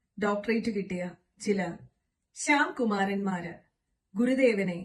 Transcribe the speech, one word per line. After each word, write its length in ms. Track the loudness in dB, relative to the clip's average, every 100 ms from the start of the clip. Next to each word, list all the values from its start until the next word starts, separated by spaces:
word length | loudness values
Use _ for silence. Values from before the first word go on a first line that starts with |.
| _ -4
ഡോക്ടറേറ്റ് 540 | -2 0 0 -2 -2 -4
കിട്ടിയ 280 | -4 -6 -6 -10 _ -6
ചില 180 | -2 0 -2 -6 -14 _ _ _ _ -6
ശ്യാം 300 | 2 2 2 0
കുമാരന്മാര് 760 | 0 0 0 0 -2 -2 -6 -12 _ _ _ _ _ 0
ഗുരുദേവനെ 640 | 2 4 4 4 0 -4